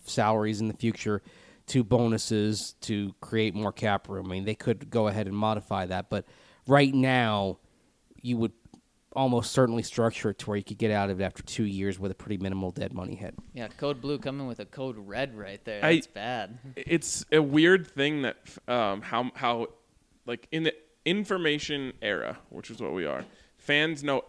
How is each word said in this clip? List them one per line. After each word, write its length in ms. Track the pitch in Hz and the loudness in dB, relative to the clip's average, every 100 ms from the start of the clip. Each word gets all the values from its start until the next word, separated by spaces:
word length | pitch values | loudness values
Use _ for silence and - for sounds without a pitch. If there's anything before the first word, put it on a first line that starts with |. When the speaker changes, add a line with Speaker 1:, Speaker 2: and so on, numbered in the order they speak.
| - | -6
Speaker 1:
salaries 560 | - 107 110 107 107 | 2 4 4 2 0
in 60 | 110 | -2
the 60 | 104 | 0
future 460 | 113 110 104 104 - - - - - | -2 0 -2 -2 -4 -20 -20 -20 -2
to 160 | 131 | 0
bonuses 920 | 107 123 117 110 - 110 104 107 - - | 4 4 4 2 2 2 2 0 -4 -10
to 340 | - 104 101 - | -4 -2 -2 -6
create 340 | - 113 107 95 | -4 0 2 0
more 160 | 104 | -4
cap 380 | - 110 98 - | 0 0 0 -2
room. 160 | 98 95 | -8 -4
I 40 | |
mean, 120 | 92 98 | -4 -4
they 80 | 107 | -4
could 340 | - 110 - | -2 -2 0
go 180 | 117 107 | 0 2
ahead 200 | 101 98 | 0 -2
and 80 | 101 | 0
modify 500 | 110 107 - 98 92 | 0 0 -2 -4 -2
that, 240 | 92 90 | -4 -4
but 160 | 104 - - - - - | -6 -6 -18 -20 -8 4
right 260 | 143 139 | 6 6
now, 640 | 135 131 127 117 104 98 - _ _ _ _ _ - | 4 4 4 4 2 0 -4 _ _ _ _ _ -10
you 140 | 123 117 | -4 0
would 160 | 113 - - - _ _ _ - | 0 -2 -20 -20 _ _ _ 0
almost 380 | 135 120 110 | 2 2 2
certainly 280 | 135 127 117 | 4 4 2
structure 480 | 107 - 113 - 107 | -2 2 0 2 -4
it 80 | 98 | -4
to 80 | - | -4
where 100 | 104 | -4
you 60 | |
could 140 | 101 104 | -4 -2
get 140 | 113 | 0
out 180 | 104 101 | 2 0
of 120 | 92 | 0
it 20 | |
after 180 | 95 - | -2 -4
two 200 | - - | -10 -2
years 340 | 107 95 98 92 | -2 0 -4 -2
with 140 | 98 | -6
a 40 | 92 | -6
pretty 220 | - 101 | -6 -4
minimal 340 | 98 95 95 | -2 -2 -4
dead 220 | 87 95 | -4 -6
money 220 | - 90 95 | -6 -8 -10
hit. 180 | 101 - - | -12 -14 -16
Speaker 2:
Yeah, 160 | 123 110 | -12 -12
Code 320 | - 143 135 | -6 -4 -4
Blue 160 | 139 143 | -4 -4
coming 280 | 135 139 131 | -4 -6 -8
with 140 | 113 | -8
a 60 | 101 | -12
Code 320 | - 131 110 | -8 -8 -8
Red 400 | 98 104 135 110 | -8 -6 -6 -6
right 260 | 98 101 | -12 -12
there. 220 | - 104 156 | -8 0 4
Speaker 3:
I, 100 | 165 | 2
Speaker 2:
That's 120 | - | 2
bad. 500 | - 110 123 98 120 135 127 | -8 -6 -6 -6 -10 -14 -10
Speaker 3:
it's 480 | - 165 - - - | 0 0 0 -6 4
a 100 | 156 | 4
weird 460 | 143 147 165 190 160 | 6 6 8 6 4
thing 360 | 139 139 151 | 0 0 2
that, 120 | 127 - - - - | -2 -4 -14 -14 -2
um, 340 | 120 104 98 | 2 2 0
how, 300 | 113 120 123 - | -2 -2 -2 -2
how, 320 | 127 117 117 - _ _ _ _ - | 0 0 -4 -8 _ _ _ _ -10
like, 240 | 120 - | -10 -6
in 120 | 160 | -2
the 100 | 160 - _ _ 156 | 0 -2 _ _ -2
information 880 | 196 202 190 160 147 - 143 135 - | 0 0 0 0 0 -2 -4 -6 -6
era, 360 | 107 92 57 - - | -2 -2 -4 -8 -14
which 220 | - - | -16 -14
is 100 | 117 | -8
what 100 | 95 | -4
we 120 | 87 78 | -2 -2
are, 180 | 65 - - - _ | -4 -8 -18 -20 _
fans 480 | - 147 156 151 | 0 2 2 -2
know 220 | 147 135 | -2 -2